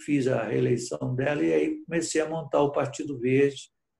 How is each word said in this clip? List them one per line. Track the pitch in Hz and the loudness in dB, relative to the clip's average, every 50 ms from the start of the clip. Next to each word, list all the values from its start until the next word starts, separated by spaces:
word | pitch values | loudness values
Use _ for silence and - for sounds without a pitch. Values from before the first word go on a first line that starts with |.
| - | -4
fiz | 156 147 139 123 | -2 0 0 2
a | 127 127 117 | 2 0 0
reeleição | 110 107 131 131 127 123 123 123 123 - 151 - 131 131 127 | 0 0 0 2 2 2 2 0 -2 -4 -6 -6 -4 -4 -2
dela | 123 135 147 147 151 | -2 0 0 0 0
e | 165 165 160 | 2 2 2
aí | 151 151 160 156 - - | 2 2 0 -2 -6 -6
comecei | - 165 170 160 - - 156 | -4 -4 -2 -2 0 0 -2
a | 156 156 | -2 -2
montar | 165 165 151 - - 147 | -4 -6 -4 0 2 2
o | 147 143 | 2 2
Partido | - 151 135 127 - - 143 147 139 117 | 2 0 -2 -2 -4 -8 -8 -8 -6 -2
Verde | 120 127 131 135 143 139 135 - - - _ _ _ _ _ | 0 2 4 4 4 4 2 -2 -14 -20 _ _ _ _ _